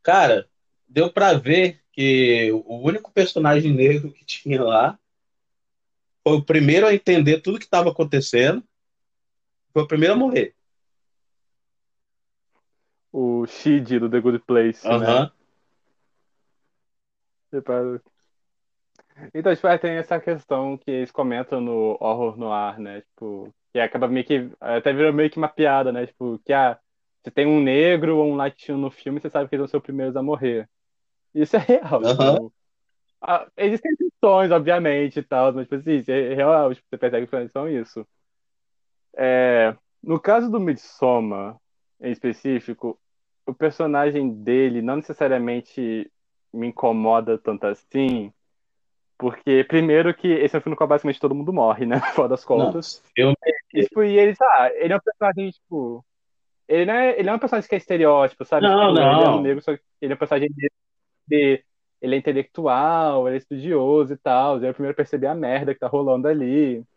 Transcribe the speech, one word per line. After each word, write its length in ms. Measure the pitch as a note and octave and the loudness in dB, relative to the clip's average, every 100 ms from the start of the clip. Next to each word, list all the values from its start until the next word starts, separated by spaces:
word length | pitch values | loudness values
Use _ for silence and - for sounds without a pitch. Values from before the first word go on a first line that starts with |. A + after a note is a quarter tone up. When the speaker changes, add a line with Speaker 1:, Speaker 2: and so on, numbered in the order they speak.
Speaker 1:
Cara, 480 | - F#3+ C#3+ G#2+ - _ _ _ _ | 4 4 4 2 -2 _ _ _ _
deu 240 | C3+ F3 | 0 0
pra 220 | G3 G3 | 4 4
ver 480 | C#3+ E3 E3+ F#3 D#3+ _ | 2 2 2 2 -2 _
que 600 | - C#3 C3 B2 A#2 A2 | -2 2 4 4 4 2
o 260 | A2 A2+ A#2 | -2 -4 -4
único 340 | C#3+ G#3 - | -2 -2 -2
personagem 600 | - F#3 E3+ D3+ D3+ D#3 | 0 0 0 2 2 2
negro 380 | C3 C3+ D3 D3 | 4 4 2 -4
que 140 | - - | -14 -16
tinha 360 | - C#3+ C3 | -12 -4 -2
lá 340 | A#2 A2+ C3 G3+ _ _ _ _ _ _ _ _ _ _ _ _ | 2 2 2 -2 _ _ _ _ _ _ _ _ _ _ _ _
foi 140 | D3+ D3+ | 0 0
o 60 | |
primeiro 440 | D3 D#3+ C#3+ E3+ G#3+ | 2 2 4 4 4
a 60 | |
entender 480 | G3+ - F3 D3 D#3 | 2 2 4 4 2
tudo 180 | F#3+ G#3+ | 0 -6
que 80 | - | -2
tava 220 | F3+ F3 | 0 0
acontecendo, 760 | - D3+ C#3 C3+ A#2+ C3+ G3+ - _ _ _ _ _ _ _ _ _ _ | 0 -2 0 0 2 2 0 -8 _ _ _ _ _ _ _ _ _ _
foi 100 | D#3 | -4
o 40 | D3+ | -2
primeiro 260 | D#3 E3 | 0 2
a 40 | A3+ | 2
morrer. 380 | C4 B3 G#2 _ _ _ _ _ _ _ _ _ _ _ _ _ _ _ _ _ _ _ _ _ _ _ _ _ _ | 2 0 -2 _ _ _ _ _ _ _ _ _ _ _ _ _ _ _ _ _ _ _ _ _ _ _ _ _ _
Speaker 2:
O 340 | - B2 A#2+ A#2 | -4 -2 -2 -6
Shid 520 | - D3+ C#3+ A#2+ B2 | -4 0 0 0 -2
do 100 | A#2 | 0
The 100 | A2+ | 0
Good 180 | A#2+ A#2+ - | 0 -2 0
Place, 420 | A#2+ A2+ A2+ - | 2 2 -2 -2
né? 80 | A#2 | 0
Speaker 1:
Aham. 360 | A2+ B2 C#3+ _ _ _ _ _ _ _ _ _ _ _ _ _ _ _ _ _ _ _ _ _ _ | 2 2 0 _ _ _ _ _ _ _ _ _ _ _ _ _ _ _ _ _ _ _ _ _ _
Speaker 2:
Repara. 500 | C#3 C3 B2 B2 B2 _ _ _ _ _ _ _ _ _ _ _ C#3+ C#3+ | -10 -4 -4 -4 -8 _ _ _ _ _ _ _ _ _ _ _ _ -14
Então, 200 | D#3 F3+ | -4 -2
tipo, 140 | E3 F#3 | 0 0
é, 100 | E3+ | 0
tem 140 | E3+ E3 | -2 -6
essa 220 | D#3+ E3+ | -6 -6
questão 580 | - D#3+ _ C3+ C3+ C#3 | -6 -8 _ -6 -6 -8
que 120 | - | -8
eles 220 | C3 B2+ | -6 -6
comentam 480 | - C3 A#2+ B2+ C3 | -6 -4 -6 -6 -6
no 380 | A#2+ A#2 A2 G#2+ | -4 -2 -2 -2
Horror 380 | G#2+ A#2 A#2 G#2+ | -4 -2 -4 -6
Noir, 420 | A2+ G#2 G#2 G#2+ | -8 -6 -6 -10
né? 220 | G2+ G2+ | -16 -16
Tipo, 520 | _ _ A2 G2+ G#2 _ _ | _ _ -14 -14 -16 _ _
que 60 | B2 | -4
acaba 280 | A2+ B2 B2 | -4 -2 -2
meio 180 | B2+ B2+ | -2 -2
que, 240 | C#3+ B2 - | -4 -4 -12
até 340 | - A#2 C#3 | -6 -2 -2
virou 180 | C#3 D#3 | 0 0
meio 180 | D3 D3+ | 2 -2
que 80 | D#3+ | -2
uma 120 | D#3 | -6
piada, 420 | - D3+ C3+ C3 | 0 2 2 0
né? 140 | B2 B2 | -4 -8
Tipo, 320 | _ B2 A2+ - | _ -10 -8 -2
que, 80 | |
ah, 260 | C#3 C3 A#2 _ _ _ _ | 2 2 -2 _ _ _ _
você 80 | - | -6
tem 140 | C#3+ D3 | -2 2
um 140 | D3+ | 2
negro 560 | C3+ C3+ E3+ F3 D#3+ D#3 | 2 4 2 2 0 0
ou 80 | D3+ | 0
um 80 | C#3+ | -2
latino 420 | C#3 - - C#3 | -6 -8 -10 -6
no 140 | C3+ | -6
filme, 280 | - C#3 C#3+ | -8 -10 -8
você 100 | - | -6
sabe 200 | C#3+ C3+ | -6 -4
que 60 | C#3 | -4
eles 60 | |
vão 60 | C#3 | -4
ser 100 | D3 | -6
os 60 | |
primeiros 320 | - C#3 C3 C3 | -6 -8 -6 -4
a 80 | |
morrer. 460 | C#3 C#3+ C3 A#2 G#2+ _ _ _ _ _ _ | -4 -4 -2 -4 -8 _ _ _ _ _ _
Isso 220 | D#3 D3+ A3 | -4 0 0
é 40 | |
real, 440 | - B3+ D3 C3+ A2+ | 2 0 2 -2 0
Speaker 1:
Aham. 280 | C3 C3+ A#2+ | 2 2 2
Speaker 2:
tipo, 180 | A2+ _ _ _ _ _ _ _ | -2 _ _ _ _ _ _ _
ah, 260 | - F3 - - | -2 -2 -4 -4
existem 340 | G3+ A3+ D#4+ | -2 -2 -4
exceções, 580 | D#4+ F4+ _ G#3+ F#3+ F#3+ | -4 -4 _ 4 4 4
obviamente, 680 | E3+ D3+ F3 E3 C#3+ C#3+ D3 | 2 2 0 0 0 -2 -6
e 40 | |
tal, 300 | C3 C3 C3 | -4 0 0
mas, 120 | B2+ B2+ | 0 -6
tipo 100 | C#3 | -6
assim, 220 | D#3 D3 | -2 -2
isso 140 | A#2+ | 0
é 220 | C3 B2+ C3+ | -2 -2 0
real, 380 | C#3+ D#3+ C#3 | 2 4 2
tipo, 140 | B2+ _ | -2 _
você 80 | B2 | -4
percebe 300 | B2 A#2+ A#2+ | -2 -2 -4
que 240 | C3 A#2+ | -8 -6
são 160 | C#3 D#3 | -8 -6
isso. 380 | C3+ A2+ A#2 A2 _ _ _ _ _ _ _ _ _ _ - | -6 -8 -14 -18 _ _ _ _ _ _ _ _ _ _ -4
É, 580 | C3 B2+ B2+ A#2+ A2 A2 _ _ | 0 2 4 4 2 -2 _ _
no 180 | - D#3+ | -6 -2
caso 300 | - A3+ A#3+ | 2 2 2
do 100 | G#3+ | -2
Midsommar, 960 | F3+ C3 - - C3 A#2+ A2 G2 G2+ A#2+ _ _ _ _ | -2 -4 -8 -2 0 0 -2 -8 -12 -16 _ _ _ _
em 120 | B2 | -10
específico, 840 | A#2 B2 A2 C#3 B2+ - A2+ A#2 - _ _ _ _ - | -6 -6 -6 -6 -6 -6 -10 -10 -12 _ _ _ _ -14
o 80 | |
personagem 760 | B2+ D#3+ - D#3 C#3+ D3 D3 C3+ G#2+ | -4 -4 -2 -2 0 0 -2 -4 -6
dele 380 | G#2+ B2+ C3 A#2+ | -2 0 0 -2
não 140 | A2+ C#3+ | -4 -6
necessariamente 1120 | D3+ D3+ C#3 B2+ A#2+ A#2+ - - A#2 A2 G2+ _ _ _ _ | -8 -4 -2 -2 -4 -8 -10 -10 -6 -8 -10 _ _ _ _
me 140 | A#2 A#2+ | -10 -10
incomoda 720 | - B2 A2+ A2 A2+ A2+ A2 | -2 -2 0 2 0 0 -4
tanto 280 | - G#2 G#2 | -4 -4 -6
assim, 640 | G#2 _ C3+ C3+ B2 G2+ _ _ _ _ _ _ _ _ _ | -6 _ -4 -2 -2 -8 _ _ _ _ _ _ _ _ _
porque, 460 | B2 - - C3+ C3+ | -8 -6 2 2 4
primeiro, 480 | D#3+ D#3+ D3+ E3 E3 | 0 4 2 2 -2
que 120 | F3+ | 0
esse 280 | D#3+ C#3+ D#3 | 0 0 -2
é 40 | |
um 20 | |
filme 120 | D#3+ | -6
no 40 | D3+ | -4
qual 100 | D3 | 0
basicamente 320 | D3 D3 C3+ | 0 0 -2
todo 160 | C#3+ C#3+ | -4 -4
mundo 160 | D3+ | -4
morre, 340 | F#3 A2+ G#2+ A#2+ | 0 0 0 -2
né? 120 | B2 | -2
<laughs> 240 | - - | -2 -2
Afinal 60 | B2 | 0
das 160 | B2+ - | -2 0
contas. 580 | A#2+ B2+ E3 - - _ A#2+ | 0 0 -4 -12 -20 _ 0
Speaker 1:
Não, 120 | C3+ | 0
eu 40 | C#3 D#3+ D#3+ _ | 2 -2 -6 _
Speaker 2:
E, 100 | - | -2
tipo, 180 | G3+ G#3+ | -2 0
e 140 | G#3 G3+ | 2 4
ele, 180 | G3+ G3 | 4 4
tá, 360 | C4 D3 B2+ - | 4 4 2 0
ele 180 | E3+ | -2
é 20 | G3 | -2
um 40 | |
personagem, 500 | - - G3+ F#3 G3 | -4 -2 -2 -2 -8
tipo, 540 | - _ D#3+ A#2+ A#2+ _ _ _ _ _ _ - | -12 _ -8 -8 -10 _ _ _ _ _ _ -2
ele 180 | D#3+ F3+ | 0 0
não 80 | |
é, 200 | A#3 B3+ A#3 | 0 0 0
ele 80 | |
não 100 | F#3+ | -2
é 20 | A3+ | -2
um 40 | |
personagem 280 | B3+ A3 - | -2 -4 -2
que 60 | G3 | -6
é 20 | |
estereótipo, 680 | - F3 D#3 C#3+ C3+ - - | -2 2 4 6 2 -2 -2
sabe? 200 | D3+ G3+ | 2 4
Speaker 1:
Não, 260 | G3 G3+ | 4 4
Speaker 2:
Tipo, 80 | E3 | 6
ele 220 | C#3 D3+ | 6 6
é 40 | E3 | 4
um 60 | - | 4
Speaker 1:
não. 60 | |
Speaker 2:
negro, 200 | C#3 C#3 | 0 -2
só 120 | - C#3+ | -4 -6
que 80 | _ _ | _ _
ele 120 | C#3 | -6
é 20 | C#3 | -4
um 40 | |
personagem 300 | D3 C#3+ C#3+ C#3+ | -2 0 -2 -4
de, 160 | C#3+ _ _ _ _ _ - | -6 _ _ _ _ _ 0
de, 380 | D3 C#3 C3 _ _ _ _ | 2 4 2 _ _ _ _
ele 140 | B2+ C3+ | -4 -2
é 20 | |
intelectual, 1120 | D3+ C#3 C3+ - D3+ B2+ D#3 E3 D#3+ C3+ B2+ | -2 -4 -4 -6 -2 0 0 0 0 0 -2
ele 80 | C3+ | -4
é 40 | |
estudioso 760 | _ C#3 D#3 D#3 C3 D3+ C3+ | _ -10 -2 0 2 2 0
e 40 | C#3 | -4
tal, 400 | - B2+ C#3+ C3+ | 0 0 2 -2
ele 100 | B2+ | -4
é 40 | |
o 20 | |
primeiro 200 | C3 C#3 | -4 -6
a 20 | D3 | -4
perceber 320 | C#3+ C#3+ C3+ | -4 -2 -4
a 80 | E3 | -4
merda 380 | C3 C3+ C#3 | -4 -4 -4
que 60 | C3+ | -6
tá 60 | B2+ | -4
rolando 400 | C#3+ C#3 B2+ C#3+ | -2 0 0 0
ali. 580 | D#3 B2+ C#3+ C#3+ A#2+ B2 | -2 0 0 0 -4 -12